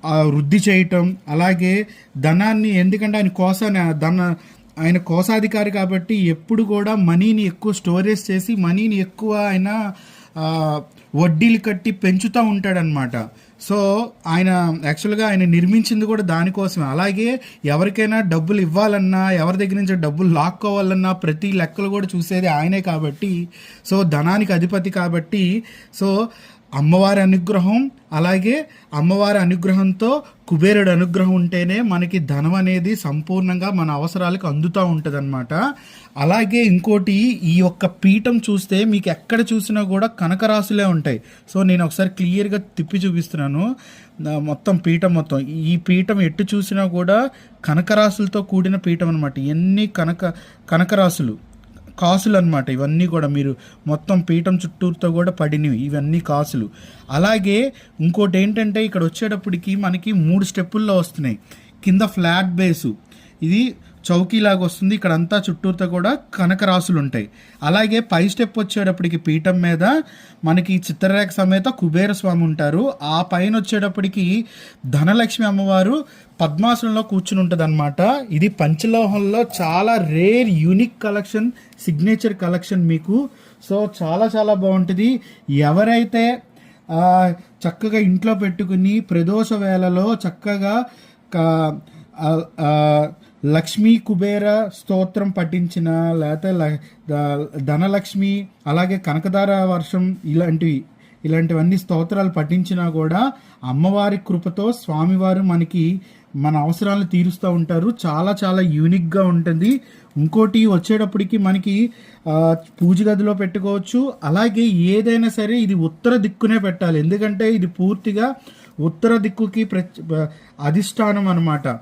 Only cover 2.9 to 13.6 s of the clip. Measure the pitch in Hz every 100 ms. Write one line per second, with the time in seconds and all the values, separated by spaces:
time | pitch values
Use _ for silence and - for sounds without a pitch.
2.9 | 202 214 214 196 185 185 190 214 196 170
3.9 | 156 156 180 175 165 - - - - 160
4.9 | 180 175 170 185 220 214 214 208 202 185
5.9 | 190 175 214 180 160 - 226 214 208 202
6.9 | 214 175 170 214 220 202 170 214 202 -
7.9 | 175 190 208 - 190 185 220 175 185 220
8.9 | 202 185 - 220 208 208 190 190 220 208
9.9 | 190 - - - - 160 160 156 151 -
10.9 | - - 143 175 156 233 226 220 190 226
11.9 | 196 190 185 220 240 226 202 196 180 165
12.9 | 147 127 120 110 - - _